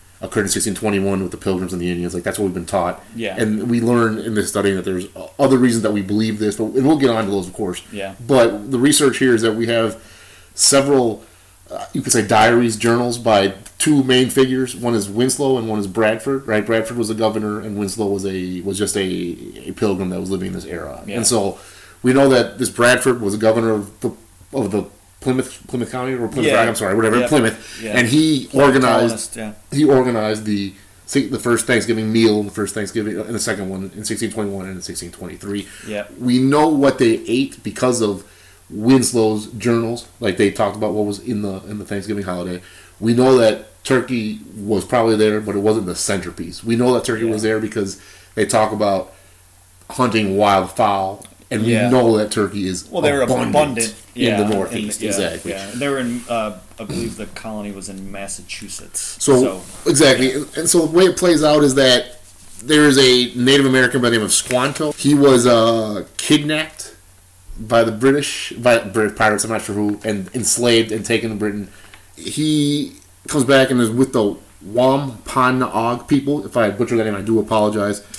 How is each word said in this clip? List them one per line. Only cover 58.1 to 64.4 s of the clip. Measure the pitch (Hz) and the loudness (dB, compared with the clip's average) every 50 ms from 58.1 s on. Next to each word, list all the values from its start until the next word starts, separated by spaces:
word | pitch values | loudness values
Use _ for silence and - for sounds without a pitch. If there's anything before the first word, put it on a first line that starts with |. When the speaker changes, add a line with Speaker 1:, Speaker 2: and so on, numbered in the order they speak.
Speaker 2:
Massachusetts. | 101 98 98 95 - - 87 - - - 104 98 - - 95 90 - - - - - - | -12 -12 -10 -12 -12 -14 -12 -14 -14 -14 -14 -14 -14 -14 -16 -12 -10 -10 -10 -10 -8 -4
Speaker 1:
So, | - 143 135 123 127 117 92 92 | 2 2 4 4 2 0 -2 -8
Speaker 2:
So | - - - - - - | -14 -16 -16 -6 -2 0
Speaker 1:
exactly. | 147 135 156 135 131 120 127 131 | 2 4 4 4 4 4 2 0
Speaker 2:
yeah. | 131 | 0
Speaker 1:
And, | 143 143 - - | -4 -8 -8 -8
and | 160 165 170 | -6 -2 2
so | - 175 160 | 2 2 2
the | 151 160 | 4 4
way | 175 190 | 4 4
it | 180 175 | 4 4
plays | - 185 175 170 151 156 | 2 2 2 2 4 4
out | 151 151 151 147 | 4 4 4 4
is | 139 131 | 4 4
that | 139 135 131 123 120 - - - - - - - - - - - - 113 | 4 4 4 4 2 0 -4 -14 -20 -20 -20 -20 -20 -20 -20 -20 -14 -2
there | 127 156 151 151 | 2 4 6 6
is | 147 131 | 6 6
a | 139 135 127 127 123 123 120 - | 6 6 6 6 4 2 0 -2
Native | 123 123 131 139 143 139 | 0 4 4 6 6 6
American | 135 131 131 127 123 131 131 | 4 4 4 4 4 2 2
by | 120 120 | 2 2
the | 117 | 2
name | 117 107 | 2 0
of | 90 | 0
Squanto. | - - | -2 -2